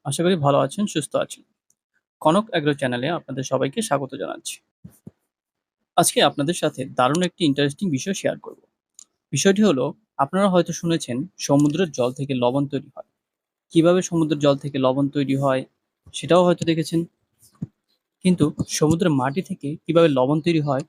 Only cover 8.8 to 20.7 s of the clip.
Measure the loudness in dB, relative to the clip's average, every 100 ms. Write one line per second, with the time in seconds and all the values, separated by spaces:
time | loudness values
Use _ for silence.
8.8 | _ -20 _ _ -8 0 2 4 4 2
9.8 | -2 -6 _ -4 -2 2 2 2 0 -4
10.8 | -2 -2 -4 -6 -8 -10 0 2 4 2
11.8 | -2 0 -4 -2 -6 -2 0 0 -2 -6
12.8 | -10 -20 -20 _ _ _ _ _ _ 2
13.8 | 4 4 2 -2 0 2 2 0 -2 0
14.8 | 0 2 -2 -2 -2 0 0 0 -4 _
15.8 | _ _ -18 -12 2 4 4 2 0 -2
16.8 | -2 -4 -4 _ _ _ _ -16 -16 _
17.8 | _ _ _ _ 0 2 0 -2 -6 0
18.8 | 2 2 2 2 0 -4 -8 -10 -10 -10
19.8 | 0 4 4 4 2 2 2 0 0